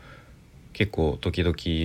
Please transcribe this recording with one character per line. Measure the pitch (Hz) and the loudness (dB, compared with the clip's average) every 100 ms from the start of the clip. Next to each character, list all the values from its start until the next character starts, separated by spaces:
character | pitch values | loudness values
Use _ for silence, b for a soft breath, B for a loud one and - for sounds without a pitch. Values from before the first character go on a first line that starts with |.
| B B B B - - - | B B B B -20 -20 -8
結 | - 101 | -2 0
構 | - 78 65 | 2 0 0
時 | 95 87 | -2 0
々 | 85 82 85 80 | 0 0 0 0